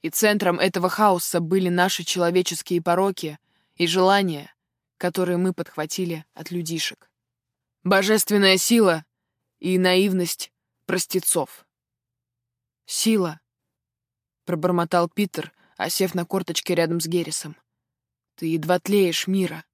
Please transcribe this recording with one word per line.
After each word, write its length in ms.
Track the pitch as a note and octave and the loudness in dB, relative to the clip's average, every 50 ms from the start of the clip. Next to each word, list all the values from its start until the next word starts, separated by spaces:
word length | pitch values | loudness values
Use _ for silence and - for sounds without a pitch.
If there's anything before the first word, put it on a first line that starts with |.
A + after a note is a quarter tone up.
И 80 | _ E3 | _ -6
центром 500 | - - - G#3+ G#3 G#3 G#3 F#3 E3+ - | -4 2 2 2 2 2 2 0 0 2
этого 300 | - - - F#3 F3 F#3 | 0 0 0 0 -2 -2
хаоса 520 | - - G#3+ G#3 F#3+ F3+ - - - F3 | 0 2 4 4 4 2 0 -2 -2 -2
были 280 | E3 D#3+ F3+ F#3+ F#3 F3+ | -2 0 0 0 0 2
наши 340 | F3 F3 F3+ F#3+ - - F3 | 2 2 2 2 0 -4 -6
человеческие 800 | - - F3+ F3 E3+ F3 F#3 F3+ - F3 D#3 - - F#3 F3 | -6 -2 0 0 2 2 2 0 0 -4 -8 -6 -4 -4 -2
пороки 580 | E3 - F3 F3 F#3+ G3 F#3+ - - D#3+ D3+ D3+ _ _ _ _ _ _ _ | 0 0 0 2 2 0 -2 -4 -8 -10 -12 -12 _ _ _ _ _ _ _
и 120 | _ F3 | _ -2
желания, 680 | E3+ E3 F#3+ F#3 F#3 G3 G3+ G3+ F#3 D#3+ C#3+ D3 - _ _ _ _ _ _ _ _ _ | 0 2 2 4 4 4 4 2 0 -4 -6 -10 -16 _ _ _ _ _ _ _ _ _
которые 400 | _ - F3+ E3+ - F3+ F3 F3+ | _ -6 -4 -2 0 -2 0 0
мы 160 | F3 F3+ F#3 F3+ | 0 0 -2 -2
подхватили 720 | - E3+ - - - D#3 D#3 - - F#3 E3+ E3+ D#3 D#3 _ _ | -4 -8 -10 -8 -8 -8 -8 -6 -6 -6 -6 -6 -10 -12 _ _
от 180 | - E3 - | -18 -14 -10
людишек. 600 | F3 F3 E3+ D#3 E3 D#3+ D#3 - - _ _ _ _ _ _ _ _ _ _ _ _ _ _ _ _ _ _ | -8 -8 -6 -6 -6 -6 -6 -6 -8 _ _ _ _ _ _ _ _ _ _ _ _ _ _ _ _ _ _
Божественная 720 | F3+ G3 G3 G3 G3 G#3+ G#3+ - - G#3 G3+ G3 F#3+ F#3+ | 2 2 2 4 4 2 2 2 2 2 4 4 4 4
сила 480 | F#3+ - - A#3 A#3 A3 F#3+ E3 D#3+ D#3+ _ _ _ _ _ _ _ _ _ _ _ | 4 2 2 4 4 6 4 4 2 -2 _ _ _ _ _ _ _ _ _ _ _
и 180 | - - F#3 | -4 0 0
наивность 760 | F#3 F#3 F3+ F3+ F#3 G3 G3+ F#3 F#3 F3 E3+ - - - - _ _ _ _ _ _ _ | 2 4 4 4 4 4 2 2 0 -2 -2 -4 -8 -10 -16 _ _ _ _ _ _ _
простецов. 800 | - - F#3 - - - F#3+ E3 - - F3 C#3+ - - - _ _ _ _ _ _ _ _ _ _ _ _ _ _ _ _ _ _ _ _ _ _ _ _ _ | -4 -4 -4 -4 -2 -4 -4 -2 0 -2 -2 -2 -4 -8 -20 _ _ _ _ _ _ _ _ _ _ _ _ _ _ _ _ _ _ _ _ _ _ _ _ _
«Сила», 540 | _ - - - A3+ A3 G#3+ F#3 E3+ D3+ D#3 _ _ _ _ _ _ _ _ _ _ _ _ _ _ _ _ _ _ _ _ _ | _ -6 -2 0 2 2 2 0 -2 -4 -10 _ _ _ _ _ _ _ _ _ _ _ _ _ _ _ _ _ _ _ _ _
пробормотал 640 | - F3 D#3+ D3+ F3+ F3 F3 E3+ E3 - F3+ E3+ E3+ | -6 -4 -2 0 0 2 2 0 0 2 0 0 0
Питер, 420 | _ - G#3 F#3 - - D3+ - _ _ _ _ _ | _ -2 -4 -2 -2 -8 -10 -10 _ _ _ _ _
осев 380 | _ F#2+ D#3 - - F#3+ F#3 - | _ -6 -4 -2 -2 -2 -2 -2
на 100 | F#3 F3 | -4 -6
корточке 500 | E3+ - F#3+ F#3+ - E3 - - - F3+ | -4 -4 -6 -4 -4 -6 -8 -2 -2 0
рядом 240 | F3 E3 D#3+ E3+ E3+ | 0 0 0 0 -4
с 80 | D#3+ | -4
Геррисом. 500 | E3 E3 F3 E3+ D#3+ D#3 - - D#3 D3+ _ _ _ _ _ _ _ _ _ _ _ _ _ _ _ _ | -2 -2 -2 -2 -2 -6 -8 -10 -10 -16 _ _ _ _ _ _ _ _ _ _ _ _ _ _ _ _
«Ты 100 | _ - | _ -4
едва 320 | D#3+ D#3+ E3 D#3 D#3+ F3+ F3+ | -2 -2 -2 0 2 0 0
тлеешь, 480 | _ - G3 G#3 G3 F3 E3 - - | _ 2 2 4 4 4 2 -2 -2
Мира». 400 | - F#3 G3 F#3 E3 D#3 D#3+ - _ | 0 0 0 0 -2 -4 -8 -16 _